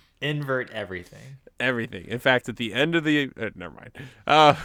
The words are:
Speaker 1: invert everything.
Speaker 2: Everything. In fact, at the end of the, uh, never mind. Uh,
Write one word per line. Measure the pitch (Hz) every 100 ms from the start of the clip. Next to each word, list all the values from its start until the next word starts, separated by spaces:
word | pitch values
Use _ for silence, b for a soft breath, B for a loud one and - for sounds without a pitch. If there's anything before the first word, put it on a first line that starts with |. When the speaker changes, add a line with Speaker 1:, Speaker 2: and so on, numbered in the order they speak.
| B B
Speaker 1:
invert | 143 147 139 131 123
everything. | 110 98 92 87 101 120 135 - -
Speaker 2:
Everything. | 123 120 113 101 87
In | 117
fact, | 135 127 -
at | 110
the | 117
end | 107 151
of | 170
the, | 151 147 139 -
uh, | 110
never | - 87
mind. | - - - B B -
Uh, | 151 151 143